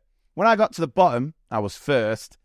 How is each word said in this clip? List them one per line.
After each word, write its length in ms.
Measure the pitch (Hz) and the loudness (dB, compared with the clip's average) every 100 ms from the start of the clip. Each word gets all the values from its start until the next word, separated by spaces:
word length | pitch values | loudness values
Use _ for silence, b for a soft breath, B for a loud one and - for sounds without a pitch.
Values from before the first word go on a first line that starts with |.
| _ _ _ | _ _ _
When 120 | - 214 | 0 2
I 100 | 214 | 2
got 160 | 214 | 0
to 60 | - | -2
the 80 | 160 | -4
bottom, 460 | 185 180 120 139 - _ | 2 2 2 -4 -10 _
I 80 | 110 | -6
was 160 | 101 - | -6 -6
first. 600 | - 135 107 110 - _ | -2 0 0 -4 -10 _